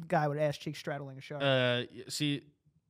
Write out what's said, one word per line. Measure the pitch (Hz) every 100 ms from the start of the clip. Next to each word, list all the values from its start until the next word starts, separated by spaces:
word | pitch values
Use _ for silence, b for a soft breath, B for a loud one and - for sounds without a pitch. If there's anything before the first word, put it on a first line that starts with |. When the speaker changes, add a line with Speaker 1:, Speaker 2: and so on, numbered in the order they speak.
| 165
Speaker 1:
guy | 170 151
with | 147
ass | 151 143
cheeks | - 147
straddling | - 143 139 135
a |
shark. | - 147
Speaker 2:
Uh, | 139 131 123 123 120
y-, | 110 117
see, | - 147 143 - _ _ _ _